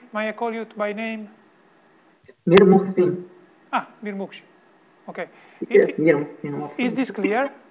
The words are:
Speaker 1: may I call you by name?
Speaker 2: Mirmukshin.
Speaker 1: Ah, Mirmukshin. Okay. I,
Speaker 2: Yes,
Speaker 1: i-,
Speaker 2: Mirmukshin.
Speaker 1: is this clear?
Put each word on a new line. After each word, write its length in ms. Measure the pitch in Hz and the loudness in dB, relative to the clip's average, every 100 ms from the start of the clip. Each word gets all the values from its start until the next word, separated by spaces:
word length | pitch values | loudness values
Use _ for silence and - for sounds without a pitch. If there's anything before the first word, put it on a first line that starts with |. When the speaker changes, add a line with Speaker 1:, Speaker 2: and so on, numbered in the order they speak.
| - | -10
Speaker 1:
may 160 | 214 220 | -8 -6
I 40 | |
call 200 | 214 233 | -6 -6
you 100 | 226 220 214 | -6 -8 -6
by 160 | 208 | -6
name? 360 | 208 226 220 208 - _ _ _ _ _ _ _ _ _ _ - | -6 -8 -8 -12 -20 _ _ _ _ _ _ _ _ _ _ 4
Speaker 2:
Mirmukshin. 800 | 185 190 185 - - 180 - - - - _ _ | 6 8 6 4 0 0 -2 -8 -20 -20 _ _
Speaker 1:
Ah, 160 | 240 - - | -8 -8 -12
Mirmukshin. 400 | 208 196 190 - - _ _ _ _ _ - | -12 -10 -12 -14 -20 _ _ _ _ _ -18
Okay. 140 | 190 | -14
I, 440 | 170 - - - - | -14 -16 -20 -14 0
Speaker 2:
Yes, 200 | - - - | 2 4 2
Speaker 1:
i-, 40 | |
Speaker 2:
Mirmukshin. 760 | 156 143 147 - 147 143 147 - | 2 2 0 -10 -10 -8 -10 -6
Speaker 1:
is 160 | 247 | -4
this 160 | 226 247 | -2 -4
clear? 400 | - 196 214 277 - _ | -2 -2 -2 -4 -6 _